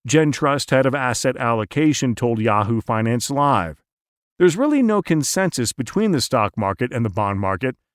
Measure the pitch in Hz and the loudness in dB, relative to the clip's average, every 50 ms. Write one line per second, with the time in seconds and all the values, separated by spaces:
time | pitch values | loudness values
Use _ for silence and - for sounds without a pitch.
0 | - 117 139 156 156 151 131 - 151 139 143 139 - - 135 131 131 131 131 143 | -4 0 2 2 4 2 2 0 0 0 0 -2 0 0 2 2 2 2 0 0
1 | 131 123 120 - - 131 131 - 127 117 117 110 107 - - 147 156 151 139 - | -2 -2 -2 0 -2 -2 -2 0 -2 0 0 0 -2 -2 -2 0 2 2 2 2
2 | 143 123 110 - 123 120 117 107 110 113 104 107 101 107 117 110 - - 113 110 | 0 -2 0 0 -2 -2 0 0 0 2 2 2 2 0 -2 -2 -2 -2 -2 0
3 | 110 113 120 120 - - 139 143 143 143 131 101 85 80 71 - _ _ _ _ | 0 0 0 -2 -2 -2 -2 0 2 2 2 2 0 -4 -8 -12 _ _ _ _
4 | _ _ _ _ _ _ _ - 180 180 160 214 277 302 302 277 247 220 214 202 | _ _ _ _ _ _ _ 2 4 4 4 2 0 2 2 2 2 2 2 0
5 | - - 165 156 135 - - 185 190 170 - 127 117 - - - 117 - - 196 | 0 0 0 0 0 0 -2 -2 -2 -2 -2 -2 -4 -4 -4 -6 -8 -4 -2 0
6 | 220 208 170 120 - - 131 117 104 98 - 110 101 98 95 - 123 127 135 117 | 0 2 0 0 0 0 0 0 0 0 -2 -2 -2 -2 -2 -2 -4 -4 -2 -2
7 | 117 104 87 110 101 101 101 98 101 95 95 - 131 131 - - _ _ | -2 -2 -2 -2 -2 -2 -2 -2 -2 -2 -2 -2 -4 -4 -6 -8 _ _